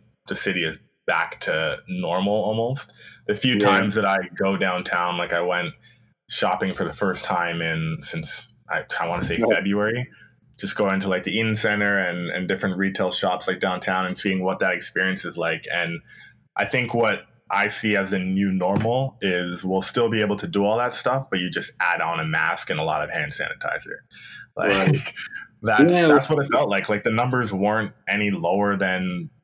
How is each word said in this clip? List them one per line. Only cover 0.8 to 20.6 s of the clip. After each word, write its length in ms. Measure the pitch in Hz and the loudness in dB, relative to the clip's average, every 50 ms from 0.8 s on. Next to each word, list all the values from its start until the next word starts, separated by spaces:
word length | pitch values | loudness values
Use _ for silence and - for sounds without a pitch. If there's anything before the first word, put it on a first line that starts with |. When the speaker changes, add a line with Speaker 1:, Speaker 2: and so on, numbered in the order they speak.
| - _ _ _ _ - | -12 _ _ _ _ -2
Speaker 1:
back 320 | 85 82 85 - - - | 0 0 0 -2 -6 -8
to 380 | - - 80 78 80 78 71 - - - | -6 -4 -2 0 0 -2 -4 -6 -8 -8
normal 460 | 92 90 90 82 85 92 95 101 104 | -6 -4 -4 -2 0 0 0 2 2
almost. 600 | 107 92 104 110 113 113 120 131 139 - - - - - - - - _ - | 2 0 0 0 0 0 -2 -2 -6 -8 -12 -18 -20 -20 -20 -20 -10 _ -4
The 60 | 104 | -2
few 200 | 101 - 131 123 | 0 2 2 4
Speaker 2:
Yeah. 60 | 104 | 4
Speaker 1:
times 360 | 104 104 104 101 101 104 98 | 4 6 6 4 4 2 2
that 100 | 110 101 | 2 2
I 120 | 98 98 95 90 90 - - | 2 2 0 0 -4 -4 -2
go 200 | 98 98 98 90 | 0 0 0 2
downtown, 600 | 95 92 90 90 92 - 92 87 87 87 87 87 | 0 0 0 -2 -2 -2 -2 0 0 0 0 -2
like, 160 | 87 82 87 | -2 -2 0
I 80 | 85 | 0
went 320 | 87 90 87 87 87 82 - - _ - - _ _ _ _ _ _ - | 0 0 0 0 -2 -4 -8 -12 _ -20 -20 _ _ _ _ _ _ -12
shopping 440 | - - - 95 90 90 101 95 90 | -4 -2 0 0 2 0 0 -2 -2
for 80 | - 95 | -2 -4
the 100 | 82 - | -4 -4
first 300 | - 104 98 90 - - | -2 -2 -2 -2 -2 -2
time 360 | - 98 87 85 85 85 85 82 | -2 0 0 0 0 -2 -2 -2
in, 340 | 82 80 80 80 80 80 80 | -2 -2 -2 -2 -2 -4 -6
since 460 | - - - 82 76 - - - - - _ _ _ - | -8 -8 -8 -8 -8 -8 -10 -12 -14 -16 _ _ _ -6
I, 140 | 82 82 - - - - | -4 -4 -4 -4 -6 -4
I 80 | 85 82 | -4 -2
wanna 160 | 87 87 90 | -2 -2 -2
say 140 | - - - | -2 0 0
Speaker 2:
Right. 160 | 117 113 107 | 2 4 2
Speaker 1:
February, 520 | 87 95 98 98 104 104 110 113 123 127 - - - - - _ _ _ _ _ - | 2 2 2 2 2 2 0 0 -2 -4 -8 -12 -18 -20 -20 _ _ _ _ _ -12
just 180 | - 98 - | -10 -8 -2
going 240 | - 107 98 95 95 | 0 0 2 2 0
to, 60 | 95 98 | 0 0
like, 160 | 92 92 92 | 0 -2 -2
the 140 | 92 87 110 | -2 0 0
Eaton 180 | 113 113 110 | 0 0 0
Center 420 | 107 - 107 104 104 104 101 101 98 | 0 2 0 2 2 2 2 2 2
and, 320 | 92 90 87 87 87 82 | 2 0 -2 -4 -4 -4
and 160 | - 90 92 90 | -4 -4 -2 -2
different 300 | 98 92 - 98 92 90 | -2 0 0 -2 0 0
retail 340 | 98 95 95 - 98 90 | 0 0 0 0 0 -2
shops, 360 | - - - 92 90 90 - - | 0 0 0 0 0 0 -2 -4
like, 120 | 92 90 | -2 0
downtown 460 | - 95 90 90 - - 92 92 92 | 0 -2 -2 -2 -2 -2 0 0 0
and 120 | 92 95 - | -2 -4 -2
seeing 240 | - 101 95 95 92 | -2 -2 0 0 0
what 160 | 92 95 92 | -2 -2 0
that 120 | 95 92 90 | 0 0 0
experience 500 | 85 - - - 95 92 95 95 95 - | -2 -6 -6 -2 -2 0 0 -2 -2 -6
is 120 | 85 78 82 | -8 -6 -4
like. 280 | 82 82 82 82 - - | -2 -2 -2 -4 -6 -6
And 280 | - 87 87 82 85 82 - - - - - - - _ _ _ _ | -4 -4 -2 -4 -6 -8 -12 -16 -20 -20 -20 -20 -20 _ _ _ _
I 100 | - 101 | -4 -2
think 280 | - - 127 123 117 - | 0 0 -2 -2 0 0
what 320 | 117 113 107 101 101 - - _ _ _ - | 2 2 2 2 0 -4 -12 _ _ _ -4
I 160 | - 98 104 104 | 0 0 0 0
see 280 | - - - 107 104 | -2 -2 0 2 2
as 160 | 98 98 95 101 | 2 2 0 0
a 60 | 95 | -2
new 320 | 92 92 95 98 101 98 | 0 0 0 2 2 2
normal 640 | 92 92 90 92 101 101 110 113 120 131 135 135 - - | 2 2 2 2 2 2 2 2 2 0 0 -2 -4 -4
is 420 | 104 95 90 90 90 87 87 85 - | -2 0 0 0 0 -2 -6 -6 -4
we'll 180 | 92 95 95 95 | -2 -2 -2 -2
still 260 | - - 123 117 113 | -2 0 2 2 2
be 120 | 113 110 | 2 2
able 160 | 107 101 104 98 | 2 0 0 -2
to 100 | - 87 | -4 -2
do 180 | 82 101 | 0 2